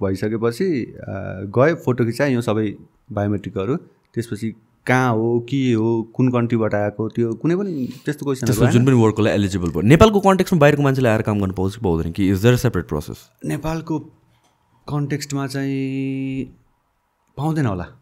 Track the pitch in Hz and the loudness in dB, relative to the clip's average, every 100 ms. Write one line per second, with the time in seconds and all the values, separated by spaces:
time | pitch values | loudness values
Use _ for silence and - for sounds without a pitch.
0 | 98 95 107 110 117 117 190 139 - 85 | -4 -2 -4 -2 -2 -2 -2 -2 -4 -10
1 | 87 98 95 98 101 107 147 165 143 120 | -12 -10 -10 -10 -4 2 2 2 -2 0
2 | 113 117 143 123 120 107 107 - - _ | -2 0 0 0 0 0 -2 -4 -16 _
3 | _ 104 101 101 98 92 95 160 - _ | _ -4 -2 -2 -4 -6 -4 -4 -6 _
4 | _ - 117 104 110 - _ _ - 127 | _ -10 -8 -8 -8 -10 _ _ 0 2
5 | 131 110 113 120 117 139 127 113 113 117 | 2 2 0 0 -2 -2 2 2 2 -2
6 | 113 - 127 123 117 117 107 104 104 - | -4 0 2 2 0 0 0 0 -2 -2
7 | 110 117 117 113 151 175 202 156 120 - | -6 -2 -2 -2 -2 -2 -2 -6 -6 -8
8 | - 147 139 131 117 107 120 117 127 127 | -8 -6 -6 -4 0 2 4 4 4 6
9 | 110 104 104 85 101 92 87 76 98 160 | 4 4 0 2 0 0 -2 0 4 8
10 | 220 202 196 190 185 175 143 143 143 135 | 8 6 4 2 2 4 4 4 2 2
11 | 123 110 110 104 95 92 95 107 104 82 | 2 2 0 0 -2 0 -2 -2 0 0
12 | 82 85 95 98 110 123 123 92 78 76 | -2 0 2 4 4 4 2 -2 -4 -6
13 | - - - _ 151 151 160 160 156 156 | -6 -14 -18 _ -8 -6 -4 -6 -6 -8
14 | - _ _ _ _ _ _ _ - 147 | -8 _ _ _ _ _ _ _ -8 -4
15 | 139 143 143 143 135 139 139 135 135 135 | -4 -4 -6 -8 -6 -6 -4 -4 -4 -4
16 | 135 135 135 135 127 - _ _ _ _ | -6 -6 -6 -8 -10 -14 _ _ _ _
17 | _ _ _ - 151 156 127 95 80 - | _ _ _ -8 -4 -2 -2 -4 -8 -16